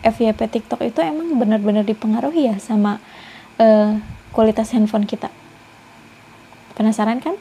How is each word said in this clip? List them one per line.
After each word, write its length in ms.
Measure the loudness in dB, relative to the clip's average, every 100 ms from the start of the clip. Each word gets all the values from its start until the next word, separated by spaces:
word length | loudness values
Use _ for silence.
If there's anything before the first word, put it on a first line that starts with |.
| 0
F 100 | 0
Y 80 | -2
P 100 | 0 -4
TikTok 340 | -4 -6 -6 -4
itu 160 | -2
emang 320 | -2 -4 -2
benar-benar 480 | 0 0 0 0 0
dipengaruhi 640 | 0 -2 -2 -2 0 0 0
ya 100 | -2
sama, 400 | -2 0 0 -2 -12 -20 -20 -20 -16 2
eh, 400 | 6 6 4 0 -6 -16 -6
kualitas 400 | 2 2 2 -2
handphone 340 | 0 2 0
kita. 240 | -2 -4 -10 -14 -20 -20 -20 -20 -20 -20 -20 -20 -20 -20 -20 -20 -18 0
Penasaran 400 | 0 2 0 -2
kan? 160 | -4 -8